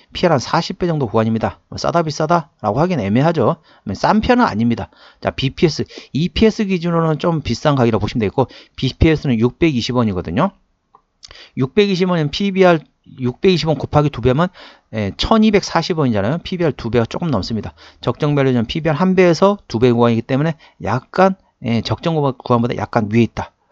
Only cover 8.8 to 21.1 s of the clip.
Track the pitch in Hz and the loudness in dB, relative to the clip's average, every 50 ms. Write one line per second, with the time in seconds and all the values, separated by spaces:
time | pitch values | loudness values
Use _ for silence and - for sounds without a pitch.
8.8 | 131 127 - - - 165 156 151 - 143 120 110 113 123 - - 170 165 139 117 | -6 -4 0 2 4 4 4 2 0 -2 0 2 0 0 0 0 0 0 0 -2
9.8 | - - 120 123 117 107 95 92 82 87 82 113 175 196 _ _ _ _ _ _ | -4 -2 -2 0 0 0 -2 -4 -6 -4 -2 0 -2 -2 _ _ _ _ _ _
10.8 | _ _ _ _ _ _ _ _ - - - - - - - 127 131 131 - 214 | _ _ _ _ _ _ _ _ -20 -20 -20 -20 -20 -12 -4 -4 -4 0 2 2
11.8 | 202 202 190 165 190 180 180 165 151 147 - - 202 202 185 190 185 180 175 156 | 2 2 2 0 0 0 0 0 -2 -2 -2 -2 -4 -2 2 4 4 4 4 2
12.8 | - _ _ _ _ - - - 127 123 123 - - 190 185 156 156 160 147 - | 0 _ _ _ _ -20 -12 -6 -4 -4 -4 0 2 2 2 2 0 -2 -2 -2
13.8 | - - - 151 147 143 - 123 113 127 127 147 175 185 _ - - - - _ | -4 -2 0 0 0 0 -2 0 0 0 2 2 0 -2 _ -12 -20 -20 -20 _
14.8 | _ - 107 110 104 95 - - - - 220 220 214 220 208 190 - - - 165 | _ -10 -6 -6 -4 -4 -6 -6 -2 2 2 4 4 4 2 2 0 0 -2 -2
15.8 | 160 - 180 160 143 123 110 101 95 110 156 170 - - 190 175 175 151 - - | -2 -2 -2 0 0 0 0 0 0 -2 -2 -4 -6 -8 -6 -2 -2 -2 -2 -4
16.8 | - 117 107 120 113 - - - - - - - - - 117 107 101 87 - _ | -6 -2 0 0 0 0 -4 -6 -4 -2 -2 -4 -4 -4 -6 -8 -8 -10 -14 _
17.8 | - - _ - - 127 120 - 156 147 147 143 135 135 127 120 110 - - 165 | -20 -20 _ -8 -6 -6 -4 -2 -2 0 0 2 2 2 2 0 -2 -2 -4 -4
18.8 | 151 165 151 139 185 185 185 190 185 175 165 - 196 202 202 202 _ - - 110 | -2 -2 0 0 0 2 4 4 4 4 4 4 2 2 2 0 _ -6 -2 2
19.8 | 123 123 117 117 120 117 117 113 113 - 135 131 151 165 156 _ - - _ - | 2 4 4 4 4 2 2 0 -2 -2 -2 -2 -2 -2 -4 _ -14 -20 _ -10
20.8 | - - - - - - | -6 -4 -4 -4 -6 -4